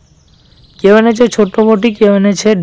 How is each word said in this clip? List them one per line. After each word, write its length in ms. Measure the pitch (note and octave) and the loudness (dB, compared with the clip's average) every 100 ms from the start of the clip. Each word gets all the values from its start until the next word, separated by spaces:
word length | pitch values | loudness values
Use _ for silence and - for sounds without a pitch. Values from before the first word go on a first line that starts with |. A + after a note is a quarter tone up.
| _ _ _ _ _ _ _ - | _ _ _ _ _ _ _ -4
কেউ 140 | F#3+ G#3+ | 0 2
এনেছে 280 | A3+ A3 A#3+ | 2 0 0
ছোট্ট 280 | - G3 - | 0 -2 0
বটি, 300 | A3 G#3+ A#3 | 0 0 -2
কেউ 200 | G#3 G#3 G3+ | 0 0 2
এনেছে 340 | G3+ F#3+ G#3+ G3 | 0 -2 -2 -2